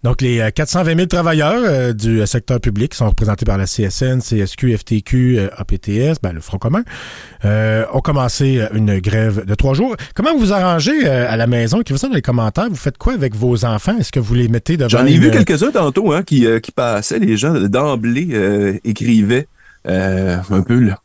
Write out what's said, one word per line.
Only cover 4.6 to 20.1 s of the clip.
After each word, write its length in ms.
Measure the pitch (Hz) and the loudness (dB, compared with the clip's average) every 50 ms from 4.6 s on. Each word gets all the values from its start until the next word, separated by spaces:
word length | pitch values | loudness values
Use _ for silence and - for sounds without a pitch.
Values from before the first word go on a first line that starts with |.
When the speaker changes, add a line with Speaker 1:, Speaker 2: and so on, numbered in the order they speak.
| - 127 113 104 | 0 0 0 0
Speaker 1:
F 60 | - | -2
T 180 | - 113 107 101 | -2 -4 -4 -2
Q, 360 | - 131 127 123 127 127 113 | 0 0 2 2 2 2 2
euh, 80 | 98 98 - | 0 -2 -4
A 80 | - - | -10 -4
P 120 | - 110 | -4 -4
T 200 | 95 - - 101 | -4 -2 -4 -2
S, 220 | 107 123 151 165 - - | 0 0 0 0 -2 -4
ben, 100 | 92 85 | -6 -6
le 80 | 80 | -8
Front 180 | 80 - - 95 | -10 -8 -10 -6
commun, 260 | - 117 143 214 240 - - - - - - - - - - - - | -4 -2 -2 -2 -4 -6 -12 -16 -16 -16 -18 -18 -20 -20 -16 -4 -2
euh, 400 | 104 104 107 110 110 110 110 113 - - | 0 0 2 2 0 0 0 -2 -2 -2
ont 80 | 135 | -2
commencé, 580 | - - 147 139 127 120 - - 143 135 131 127 | -2 0 0 0 0 -2 0 0 0 2 2 0
euh, 100 | 107 - - | 0 -2 0
une 260 | 107 110 104 101 95 | 0 0 2 0 0
grève 440 | 90 104 101 110 110 110 101 101 - | 0 0 0 0 0 0 0 -2 -2
de 100 | 95 104 | -4 0
trois 180 | - - 135 135 | 0 2 0 2
jours. 220 | 143 220 262 226 - - - - | 0 0 -2 -2 -8 -12 -12 -6
Comment 220 | - 196 302 330 285 | -2 0 0 2 2
vous 140 | 220 190 208 | 2 2 2
arrangez, 520 | 196 180 185 170 165 143 190 294 311 269 | 2 2 2 0 0 0 0 0 2 2
euh, 240 | 165 135 127 120 123 | 2 2 0 0 0
à 80 | 113 | 0
la 120 | 113 117 117 | 0 0 0
maison ? 320 | 123 120 117 113 127 220 | 2 0 0 0 0 -2
Écrivez 180 | 233 - 135 135 | 0 -2 -2 -4
ça 80 | - | -2
dans 80 | 277 254 | -2 -2
les 80 | 160 - | -2 -2
commentaires. 460 | - 120 120 113 110 - - 202 240 | 0 0 0 0 0 0 -2 -2 -2
Vous 60 | 196 | -4
faites 200 | 131 - 147 - | -4 -4 -6 -6
quoi 180 | - - 220 262 | -2 -2 -2 0
avec 200 | 220 139 127 107 | 0 -2 -2 -2
vos 300 | 107 113 123 120 110 107 | 0 0 0 0 0 0
enfants ? 340 | 120 113 110 - - 214 240 | 0 -2 -2 0 -2 0 0
Est-ce 140 | 175 - - | -2 -2 -2
que 80 | 143 | -4
vous 140 | 117 104 120 | -2 0 2
les 120 | 123 123 | 2 2
mettez 300 | 113 113 117 - - 165 | 2 0 -2 0 -2 0
devant 120 | 165 135 120 | 0 2 2
Speaker 2:
J'en 160 | 107 117 127 | 4 4 4
ai 140 | 139 151 165 | 6 6 6
vu 80 | - | 6
Speaker 1:
une 60 | 311 - | 6 6
Speaker 2:
quelques-uns 400 | - 202 - 180 147 185 269 - | 4 4 4 2 0 0 0 2
tantôt, 400 | 240 170 147 135 180 220 196 147 | 2 0 2 0 0 0 2 0
hein, 100 | 170 196 | 0 0
qui, 240 | - 151 135 120 | 0 2 4 4
euh, 140 | 113 113 113 | 4 2 0
qui 100 | - - | -2 -4
passaient. 480 | - - 127 120 110 104 104 - - - | -4 -4 -2 0 -2 -2 -2 -2 -2 0
Les 180 | 214 - 110 | 0 0 0
gens 180 | 104 107 151 165 | 0 0 0 0
d'emblée, 760 | 139 95 101 98 123 143 151 139 120 107 117 117 131 175 180 139 | 0 0 0 0 0 0 0 -2 -2 -2 -2 -2 -2 -2 -2 -2
euh, 440 | 107 98 98 104 101 101 101 98 104 _ | 0 0 0 0 0 0 0 -2 -2 _
écrivaient, 640 | 117 107 - - 117 117 110 104 98 120 131 147 - _ _ - - - _ _ - | -6 -6 -2 0 2 4 4 4 2 0 0 -2 -6 _ _ -20 -20 -20 _ _ -4
euh, 480 | 90 92 95 95 | -2 0 0 0